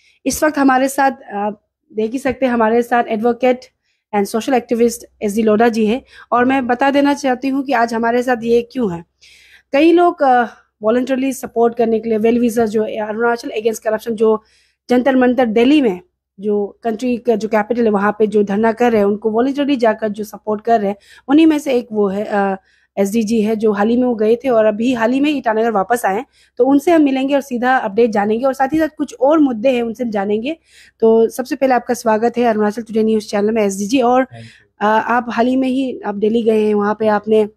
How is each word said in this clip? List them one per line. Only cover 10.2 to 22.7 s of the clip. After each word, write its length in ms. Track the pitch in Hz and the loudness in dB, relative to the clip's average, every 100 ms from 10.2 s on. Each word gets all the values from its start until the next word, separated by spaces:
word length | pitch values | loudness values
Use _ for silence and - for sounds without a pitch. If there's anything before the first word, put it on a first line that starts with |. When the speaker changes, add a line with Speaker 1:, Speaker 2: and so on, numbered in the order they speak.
Speaker 1:
अ, 220 | 277 247 220 - _ _ | 2 2 0 -6 _ _
voluntarily 500 | 214 247 254 262 269 | -2 0 0 -2 -2
सपोर्ट 440 | 247 226 226 233 233 | -4 -6 0 0 2
करने 220 | 226 220 | 0 0
के 100 | 226 | -2
लिए, 100 | 220 | 0
well 180 | 226 233 | 2 2
wishers 280 | 240 226 226 | 2 0 0
जो 180 | 220 | 0
अरुणाचल 680 | 220 - 214 214 240 233 285 | -2 -4 -6 -2 -2 -2 -6
against 320 | 226 220 220 | -4 -4 -2
corruption, 300 | 226 220 240 | -4 -4 -4
जो 320 | 214 220 214 _ _ _ _ - | 0 2 0 _ _ _ _ -2
जंतर 260 | 247 262 262 | 0 2 2
मंतर 300 | 247 247 247 | 2 2 0
दिल्ली 360 | 214 247 302 | 2 4 4
में 200 | 247 180 - _ _ - | 2 -2 -10 _ _ -10
जो 400 | 208 208 202 - | -4 -2 -4 -6
कंट्री 340 | 233 220 254 240 | -6 -4 -4 -2
का 180 | - 220 | 0 -2
जो 120 | 214 | 0
कैपिटल 360 | 214 208 240 | -2 0 0
है 60 | 226 | 2
वहाँ 260 | 202 208 214 | 2 0 0
पे 80 | 214 | 0
जो 160 | 208 | 2
धरना 280 | 202 202 226 | 0 0 0
कर 200 | 226 240 | 2 2
रहे 100 | 220 | 2
हैं, 60 | 202 | 2
उनको 220 | 208 220 | 0 -2
voluntarily 480 | 214 262 277 277 269 | 0 0 0 -2 0
जाकर 320 | 226 214 220 | 0 0 -4
जो 140 | 208 | -6
सपोर्ट 380 | 208 202 - 208 | -10 -10 -6 -4
कर 180 | 226 233 | 0 0
रहे 100 | 196 | 0
हैं, 80 | 202 _ - - | -6 _ -12 0
उन्हीं 200 | 294 320 | 4 4
में 120 | 294 | 2
से 140 | 294 | 0
एक 140 | 247 240 | -2 -2
वो 160 | 214 202 | -2 -2
है, 180 | 196 214 | -2 -4
अ, 300 | 208 196 190 _ | -2 -2 -4 _